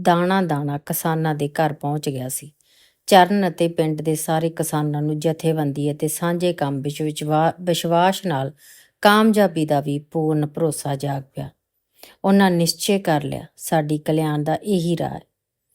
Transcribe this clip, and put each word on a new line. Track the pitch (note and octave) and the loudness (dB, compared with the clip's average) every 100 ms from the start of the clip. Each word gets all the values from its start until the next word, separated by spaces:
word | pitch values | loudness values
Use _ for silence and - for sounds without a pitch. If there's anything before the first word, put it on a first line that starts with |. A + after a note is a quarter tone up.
ਦਾਣਾ | F3+ E3+ F3+ G3 | 2 2 2 2
ਦਾਣਾ | F3 C#3+ C#3+ C#3+ | 0 -2 -2 -6
ਕਿਸਾਨਾਂ | - E3+ E3+ D#3+ D#3+ D3+ | -6 -4 -2 0 -2 -2
ਦੇ | D3 | -4
ਘਰ | - D#3 | 0 -2
ਪਹੁੰਚ | D3 C#3+ D3+ D3+ | -2 -4 -4 -4
ਗਿਆ | C3+ B2+ | -6 -6
ਸੀ। | - D3 _ _ _ _ _ - | -10 -12 _ _ _ _ _ 4
ਚਰਨ | G3 F3+ G3+ F#3 | 6 6 4 0
ਅਤੇ | E3 E3+ | 0 -2
ਪਿੰਡ | E3+ D#3 D#3 | 0 -2 0
ਦੇ | D#3 D3+ | -2 -2
ਸਾਰੇ | - D#3+ E3 | 0 0 -2
ਕਿਸਾਨਾਂ | D#3+ D#3 D3+ D3+ D3 | -4 -4 -2 -2 -2
ਨੂੰ | D3+ D3+ | -2 -2
ਜਥੇਬੰਦੀ | D#3+ D#3 E3 D#3+ C#3+ C#3+ D3 | -2 0 -2 0 -2 -2 -4
ਅਤੇ | D3 D#3 | -2 -4
ਸਾਂਝੇ | - E3+ E3+ F3+ | -2 -4 0 -2
ਕੰਮ | F3 C#3 C#3 | -2 -2 -2
ਵਿੱਚ | C#3+ D3 | -6 -4
ਵਿਸ਼ਵਾ-, | D3+ D3+ D3+ D3+ D#3+ - | -6 -4 -2 2 2 0
ਵਿਸ਼ਵਾਸ | F3+ E3 E3+ E3+ F#3 F#3+ F#3 | -2 -2 0 2 2 0 -4
ਨਾਲ | C#3 C3+ - - - _ - | -4 -4 -10 -20 -20 _ 0
ਕਾਮਯਾਬੀ | G#3 G#3 A3 G#3 G3 D#3+ D3+ | 4 6 4 4 2 2 0
ਦਾ | C#3+ | 0
ਵੀ | D3 C#3+ | 0 -6
ਪੂਰਨ | D3+ E3 D#3 D3+ D3+ | -4 -4 0 0 -2
ਭਰੋਸਾ | D#3 D#3+ D3 C#3+ C#3 | -2 -2 -2 -6 -4
ਜਾਗ | C#3+ C#3 C#3 - | -4 -6 -8 -12
ਪਿਆ। | C#3 _ _ _ _ _ - _ G3 | -14 _ _ _ _ _ -20 _ 2
ਉਹਨਾਂ | G3 G3 | 4 6
ਨਿਸ਼ਚੇ | E3+ E3+ - - G3 | 4 0 0 0 0
ਕਰ | G3 D3+ | 2 0
ਲਿਆ, | C#3+ C3+ - - | -2 -8 -12 -12
"ਸਾਡੀ | - E3 D3+ D3+ | -2 0 0 -2
ਕਲਿਆਣ | D#3 D#3 D#3 D3+ | 0 0 0 -2
ਦਾ | D3+ D#3 | -2 -2
ਇਹੀ | G#3 F#3+ E3+ E3 | 0 -2 0 -2
ਰਾਹ | C#3 | -4
ਹੈ।" | C3+ _ _ _ _ _ | -8 _ _ _ _ _